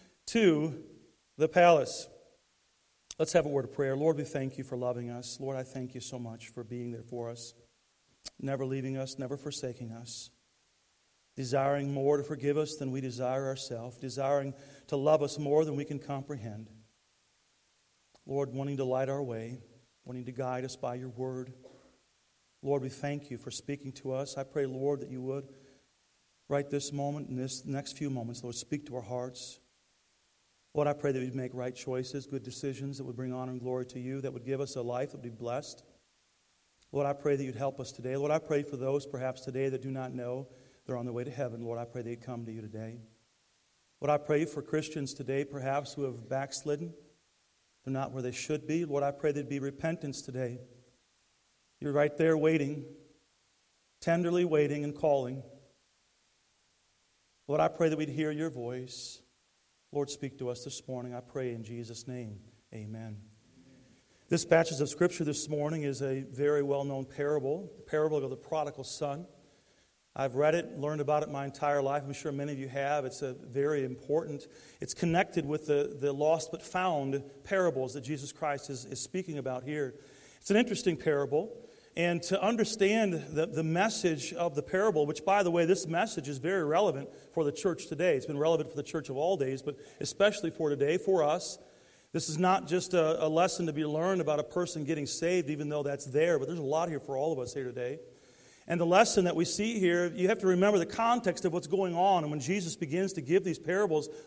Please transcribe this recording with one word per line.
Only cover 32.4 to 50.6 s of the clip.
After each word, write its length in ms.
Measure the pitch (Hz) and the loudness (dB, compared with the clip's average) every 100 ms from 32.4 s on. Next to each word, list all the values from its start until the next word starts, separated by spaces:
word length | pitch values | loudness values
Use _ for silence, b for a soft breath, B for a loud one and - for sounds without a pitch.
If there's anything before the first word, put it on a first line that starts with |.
decisions 560 | 117 - 139 120 139 131 | -8 -8 -6 -6 -8 -8
that 60 | |
would 120 | 127 120 | -10 -8
bring 160 | 127 | -6
honor 200 | 127 131 | -6 -6
and 100 | 127 | -6
glory 240 | 123 127 123 | -4 -4 -4
to 120 | 127 | -8
you, 200 | 123 135 | -8 -6
that 120 | 131 | -6
would 120 | 127 113 | -6 -4
give 160 | 135 | -4
us 160 | 139 131 | -4 -4
a 40 | |
life 300 | 120 123 143 | -4 -2 -4
that 60 | - | -8
would 60 | |
be 60 | 120 | -12
blessed. 540 | 110 117 127 151 - - _ _ _ _ _ _ _ _ _ _ | -8 -6 -4 -6 -12 -20 _ _ _ _ _ _ _ _ _ _
Lord, 140 | 143 139 | -2 -2
I 80 | |
pray 220 | 139 147 139 | 0 0 0
that 80 | |
you'd 120 | 135 120 | 0 -4
help 240 | 139 135 | -4 -4
us 120 | 123 | -10
today. 260 | - 123 135 | -8 -4 -2
Lord, 140 | 143 | 0
I 80 | 156 | 0
pray 240 | 160 147 | 2 0
for 140 | 147 139 | 0 -4
those 280 | 135 143 143 | 0 0 -2
perhaps 360 | 131 131 127 | -6 -6 -6
today 280 | - 127 135 | -6 -2 -2
that 140 | 131 | -2
do 80 | 131 | -4
not 240 | 131 131 127 | -6 -6 -6
know 320 | 123 127 135 b b b b | -6 -6 -8 b b b b
they're 100 | 127 | -6
on 80 | 123 | -4
their 80 | |
way 100 | 120 | -4
to 80 | 123 | -6
heaven. 320 | 120 127 113 | -4 -6 -6
Lord, 140 | 117 117 | -6 -6
I 80 | 117 | -6
pray 160 | 123 | -8
they'd 240 | 117 117 117 | -8 -8 -10
come 220 | 117 113 | -10 -8
to 40 | |
you 100 | 113 | -10
today. 360 | 107 110 110 120 110 _ _ _ _ _ _ _ _ _ | -10 -10 -10 -12 -18 _ _ _ _ _ _ _ _ _
Lord, 80 | 143 | 2
I 80 | 147 | 2
pray 280 | - 151 165 | 4 2 2
for 180 | - | -4
Christians 500 | 147 156 156 156 135 | -2 -2 -2 -4 -6
today 320 | - 127 139 143 | -6 -2 -2 -2
perhaps 480 | 139 131 139 135 | -4 -2 -2 -2
who 80 | - | -4
have 240 | 135 117 110 | -4 -4 -4
backslidden. 680 | 131 139 - 147 147 170 165 - _ _ _ _ _ _ _ | -4 -2 -4 -2 -2 -4 -12 -20 _ _ _ _ _ _ _
They're 100 | - | -4
not 180 | 135 135 | -2 -2
where 120 | 131 | -4
they 80 | 127 | -6
should 340 | 123 - 151 151 | -4 -4 -4 0
be. 200 | 160 170 | -2 0
Lord, 180 | 143 | 0
I 80 | 143 | 0
pray 200 | 143 151 | 0 0
there'd 160 | 143 143 | 0 -2
be 120 | 143 | -4
repentance 640 | 139 139 165 165 143 131 | -4 -4 -2 -2 -6 -8
today. 380 | - 127 123 123 | -8 -4 -4 -6